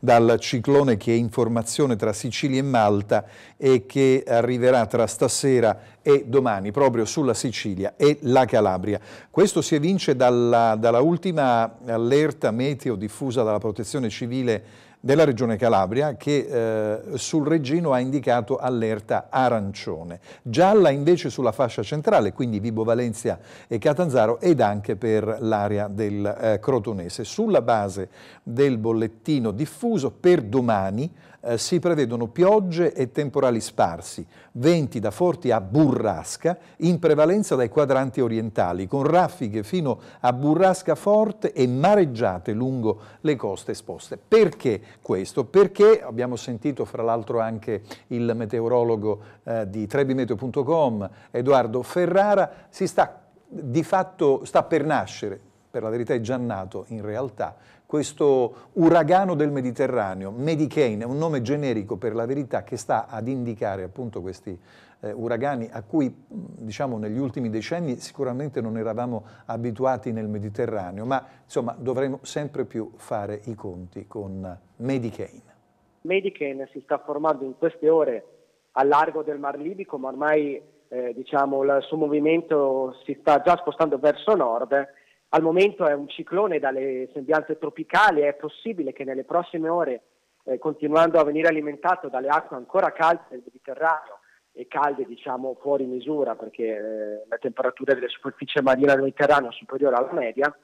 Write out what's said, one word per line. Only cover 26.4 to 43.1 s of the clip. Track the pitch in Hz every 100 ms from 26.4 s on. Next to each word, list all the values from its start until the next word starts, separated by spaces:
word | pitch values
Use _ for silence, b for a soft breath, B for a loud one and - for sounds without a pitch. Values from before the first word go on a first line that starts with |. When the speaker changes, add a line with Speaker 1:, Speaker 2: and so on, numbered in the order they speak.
| 113 104
Speaker 1:
Crotonese. | - 131 110 101 87 -
Sulla | 110 - 226 170
base | 117 113 101 92 92 B B B
del | - 117 139 120
bollettino | 110 113 110 - - 151 113
diffuso, | 101 147 - 240 214 131
per | - 180 175
domani, | 107 127 120 107 95 104 160 B B B
eh, | - 117
si | - 180
prevedono | 175 160 127 117 120
piogge | - 180 214 185 165 170
e | - 127
temporali | - 147 139 131 117
sparsi, | - - 101 82 - - 85 b b
venti | 120 135 170 139 120
da | 104
forti | - 180 165 127
a | 110
burrasca, | 95 123 151 120 110 85 - - 160 180 B B
in | 165 175
prevalenza | 170 147 156 202 208
dai | 131 120
quadranti | 156 143 131 131 131
orientali, | 120 113 110 101 92 87 95
con | 139
raffiche | 139 170 170 - 120 107
fino | 104 185 147 110 B B
a | 127
burrasca | 123 147 156 190 180 - 156
forte | - 214 214 - 175
e | - 127
mareggiate | 127 165 208 165 113 113 90 87
lungo | 110 127 131 110 104 B